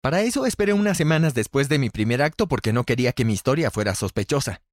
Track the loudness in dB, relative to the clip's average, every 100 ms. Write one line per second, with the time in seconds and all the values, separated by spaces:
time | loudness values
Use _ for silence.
0 | 0 0 0 0 -2 0 0 2 2 2
1 | 2 4 2 0 -2 0 0 0 0 -2
2 | 0 2 0 0 -2 0 0 -2 0 0
3 | 0 0 0 0 0 0 0 -2 -2 -2
4 | -4 -4 -2 -2 -2 -10 _